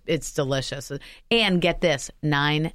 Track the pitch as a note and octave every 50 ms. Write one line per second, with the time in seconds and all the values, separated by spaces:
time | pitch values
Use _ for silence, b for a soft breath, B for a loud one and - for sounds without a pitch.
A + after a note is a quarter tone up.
0 | _ - E3 D3 - - - - C#3+ C3 C#3 C3+ C3 - C#3 C#3 - - C#3 C#3+
1 | B B B B B _ A#3 A#3 A3 G3+ F3+ F3 E3 F3 E3 - - E3+ C#3+ B2+
2 | - - - - - D3+ D3 C#3+ C#3+ D3 D3+ D3+ D#3 D#3+